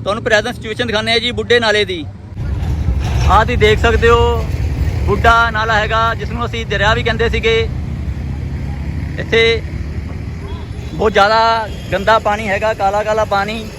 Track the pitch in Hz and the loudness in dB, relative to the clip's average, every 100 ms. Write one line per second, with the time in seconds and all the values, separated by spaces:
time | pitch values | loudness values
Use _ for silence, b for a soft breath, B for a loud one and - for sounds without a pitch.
0 | 190 214 240 214 220 233 220 214 247 214 | -4 -4 2 2 0 -6 -8 -4 -2 -2
1 | 220 233 233 214 208 233 226 208 202 175 | 0 0 0 -4 2 2 4 0 0 -4
2 | 143 - - - - - - - - - | -8 -12 -14 -8 -6 -4 -2 -2 0 0
3 | - - - 190 220 247 214 214 233 233 | 0 2 4 6 4 4 4 4 4 4
4 | 233 233 233 - - - - - - - | 6 6 4 2 -2 -2 -2 0 -2 0
5 | - 196 233 233 233 220 226 220 214 220 | 0 2 4 4 4 0 0 0 2 0
6 | 226 220 208 233 233 233 226 202 202 226 | 0 -2 -4 -4 -4 -6 -4 0 2 2
7 | 233 226 226 226 220 226 226 - - - | 0 0 0 0 0 0 0 -4 -6 -6
8 | - - - - - - - - - - | -6 -6 -6 -6 -6 -6 -6 -6 -6 -6
9 | - - - 220 226 226 - - - - | -6 -6 0 2 2 2 -4 -6 -6 -6
10 | - - - - - - - - - 151 | -8 -8 -8 -10 -10 -10 -10 -10 -8 -2
11 | 202 196 196 220 226 226 214 - - 185 | 0 4 4 4 4 2 -2 -8 -6 -2
12 | 196 220 214 208 220 196 214 226 196 208 | 2 2 2 -2 -2 -2 -2 0 0 0
13 | 214 214 214 202 202 226 208 | 0 0 0 0 -2 -6 -10